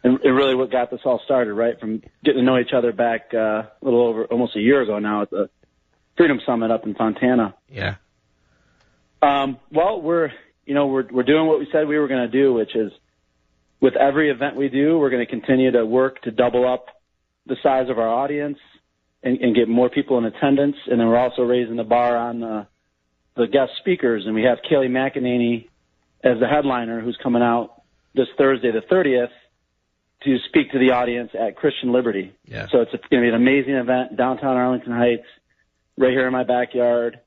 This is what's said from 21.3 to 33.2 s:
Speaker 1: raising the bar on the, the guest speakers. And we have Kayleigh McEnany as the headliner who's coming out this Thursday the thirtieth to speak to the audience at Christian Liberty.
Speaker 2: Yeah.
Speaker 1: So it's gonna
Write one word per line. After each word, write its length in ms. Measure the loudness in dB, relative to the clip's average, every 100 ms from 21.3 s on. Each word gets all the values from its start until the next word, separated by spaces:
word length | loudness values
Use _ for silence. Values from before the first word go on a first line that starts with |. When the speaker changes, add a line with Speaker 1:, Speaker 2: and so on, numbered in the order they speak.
| -2
Speaker 1:
raising 340 | 0 0 -2 -6
the 80 |
bar 320 | 0 2 2 0
on 240 | -2 -6
the, 280 | -8 -8 -10 _ _ _ _ _ _ -2
the 120 | 2
guest 260 | 2 0 -4
speakers. 420 | -4 0 0 0 -2
And 80 |
we 100 | 0
have 160 | 2 0
Kayleigh 300 | 0 0 2
McEnany 760 | 0 -2 -2 -2 0 0 -2 -8 _ _ _ _ _
as 160 | 0 2
the 80 | 2
headliner 540 | 0 0 -4 -4 -6
who's 160 | -6 -6
coming 200 | -2 2
out 400 | 2 0 -4 _ _ _ _ -2
this 120 | -2 2
Thursday 340 | 2 2 0
the 80 | -2 0
thirtieth 420 | 0 2 0 -2 _ _ _ _ _ _ _ _ _
to 160 | -2 -2 2
speak 200 | 0 0
to 80 | 2
the 140 | 2
audience 400 | 2 0 -4 -8
at 220 | -6 -6 -2
Christian 380 | -4 -2 -2
Liberty. 400 | 0 0 -4 -8 _
Speaker 2:
Yeah. 240 | _ -14 0
Speaker 1:
So 120 | 0
it's 100 | 0 -6 0
gonna 120 | 2